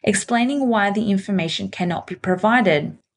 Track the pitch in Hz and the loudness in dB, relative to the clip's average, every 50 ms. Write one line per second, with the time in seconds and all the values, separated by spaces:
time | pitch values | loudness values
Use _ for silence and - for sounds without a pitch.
0 | - - 202 - - - 240 233 240 254 285 285 269 247 233 214 202 202 202 220 | -2 -2 -2 -2 -2 0 0 0 0 0 0 0 0 0 2 2 2 0 0 0
1 | 226 208 196 196 190 - 202 185 165 165 - - 196 190 - - 180 175 170 - | 0 0 0 0 0 -2 -2 -2 -2 -2 -4 -6 -6 -8 -6 -4 -4 -2 -2 -4
2 | - - 175 - - 185 185 180 196 214 233 254 220 185 156 147 151 160 - - | -6 -10 -12 -8 -4 -2 -2 0 2 2 4 4 4 4 2 2 0 -2 -8 -12
3 | _ _ _ | _ _ _